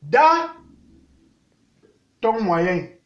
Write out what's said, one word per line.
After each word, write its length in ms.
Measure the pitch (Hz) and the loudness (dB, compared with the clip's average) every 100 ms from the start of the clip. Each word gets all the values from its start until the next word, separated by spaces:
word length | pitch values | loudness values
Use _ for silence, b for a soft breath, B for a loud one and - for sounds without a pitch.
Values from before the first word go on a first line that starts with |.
Da, 540 | 143 233 311 330 330 - - - _ _ _ _ _ _ _ _ _ _ _ _ _ _ | -2 2 4 4 -2 -10 -20 -20 _ _ _ _ _ _ _ _ _ _ _ _ _ _
ton 200 | 226 226 | -4 -2
moyen. 460 | 208 170 180 180 - - | -2 -2 -2 -4 -6 -14